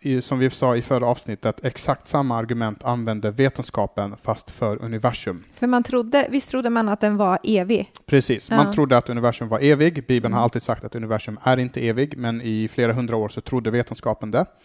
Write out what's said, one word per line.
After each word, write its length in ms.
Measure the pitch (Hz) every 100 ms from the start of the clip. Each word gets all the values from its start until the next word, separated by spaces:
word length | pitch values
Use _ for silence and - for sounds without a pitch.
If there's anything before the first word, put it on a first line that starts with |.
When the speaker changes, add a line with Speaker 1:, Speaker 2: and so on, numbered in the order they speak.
Speaker 1:
i, 220 | 147 127
som 160 | - 131
vi 120 | 131
sa 260 | - 131 120
i 60 |
förra 240 | - 127 120
avsnittet, 580 | 123 - 104 113 -
exakt 420 | 131 - - 135 -
samma 320 | 151 135 117
argument 460 | 113 117 110 104
använder 460 | 127 123 113 107 107
vetenskapen, 880 | 110 135 - - - 98 - 101 104
fast 280 | - 107 -
för 320 | - 110 104
universum. 600 | 113 110 123 120 107 85 -
Speaker 2:
För 140 | - 247
man 160 | 247
trodde, 440 | 247 254 226 277 -
visst 200 | 269 -
trodde 200 | 262 240
man 180 | 233 214
att 120 | 208
den 160 | 208 208
var 220 | 190 190
evig? 360 | - 202 180 220 - - -
Speaker 1:
Precis, 440 | 139 127 110 -
man 160 | 226 202
Speaker 2:
Ja. 60 |
Speaker 1:
trodde 240 | 208 139 123
att 120 | 120
universum 400 | 120 120 - 113
var 100 | 135
evig. 440 | 143 143 160 151 123
Bibeln 260 | 123 113
har 60 | 117
Speaker 2:
Mm. 40 |
Speaker 1:
alltid 180 | 117 120
sagt 220 | - 113
att 100 | 113
universum 440 | 120 110 107 - 104
är 140 | 127 127
inte 320 | 123 - 117
evig, 280 | 113 147 -
men 240 | 117 117
i 280 | 120 110 107
flera 240 | - 117
hundra 240 | 117 120 113
år 120 | 107
så 120 | -
trodde 300 | - 127 110
vetenskapen 600 | 120 117 131 113 110 107
det. 160 | 120 180 _